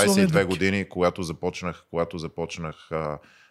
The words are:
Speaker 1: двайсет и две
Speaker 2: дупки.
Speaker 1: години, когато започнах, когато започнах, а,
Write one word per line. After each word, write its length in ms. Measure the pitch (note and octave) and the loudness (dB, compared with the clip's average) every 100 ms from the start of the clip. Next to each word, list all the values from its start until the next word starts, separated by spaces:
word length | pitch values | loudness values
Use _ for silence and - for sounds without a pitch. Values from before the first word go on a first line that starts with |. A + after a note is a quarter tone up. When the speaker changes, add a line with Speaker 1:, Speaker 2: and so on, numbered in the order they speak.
| G#2 | 6
Speaker 1:
двайсет 180 | C#3 | 6
и 80 | F#3+ | 4
две 80 | G2 | 4
Speaker 2:
дупки. 140 | F#2 | 2
Speaker 1:
години, 340 | F2 F#2+ G2 F#2 | 2 2 0 -2
когато 340 | F#2 F2 F2+ | 0 0 0
започнах, 640 | E2+ D#2 F2+ - F2 D#2 _ | -6 -4 -6 -6 -8 -8 _
когато 280 | E2+ E2 F2 | -4 -4 -4
започнах, 680 | D#2 - E2 - D#2+ - - | -10 -8 -8 -6 -10 -10 -8
а, 260 | D#2+ D2+ C#2+ _ _ _ | -6 -4 -8 _ _ _